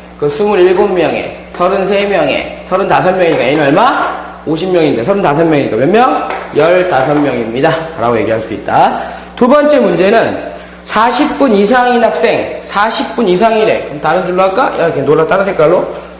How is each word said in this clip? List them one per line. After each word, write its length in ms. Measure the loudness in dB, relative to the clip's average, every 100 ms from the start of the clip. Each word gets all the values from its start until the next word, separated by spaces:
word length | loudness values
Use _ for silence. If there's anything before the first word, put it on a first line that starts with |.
| -18 -6
그 120 | -4
스물일곱 640 | -2 0 4 4 4 2
명에, 440 | 2 0 -2 -6 -12 -14 -2
서른세 500 | -2 0 0 0 0
명에, 580 | 0 0 -2 -6 -12 -4
서른다섯 460 | -2 2 2 2 2
명이니까 240 | 2 2
A는 240 | 0 2 2
얼마? 500 | 2 2 0 -4 -6 -12 -12 -6
오십 240 | -4 0
명인데, 320 | 2 2 0
서른다섯 420 | 0 0 0 2 2
명이니까 300 | 2 0 0
몇 120 | 2
명? 400 | 2 2 0 -4 -8 -6 0
열다섯 640 | 2 4 2 0 0 0
명입니다. 560 | 0 -2 -4 -2 0 0 -6 -4
라고 160 | 0 0
얘기할 220 | 0 -2
수 140 | -4
있다. 480 | -8 -2 2 2 0 -8 -12 -12 0
두 100 | 4
번째 320 | 4 4 4
문제는 680 | 2 2 2 2 0 -4 -10 -14 -18 -20 -6
사십 520 | 0 0 2 -2 0
분 140 | 2
이상인 500 | 4 4 2 2 2
학생, 600 | 0 0 0 0 -4 -8
사십 500 | -8 -2 -2 -2 -6
분 140 | -2 0
이상이래. 540 | 2 2 2 0 0
그럼 160 | -4 -6
다른 260 | -2 -2 0
줄로 160 | 0
할까? 300 | 0 0 -2 0
야, 80 | -2
이렇게 160 | 0
노란 260 | 0 2 2
다른 160 | 0
색깔로. 420 | 0 2 2 2 0 -8 -14 -10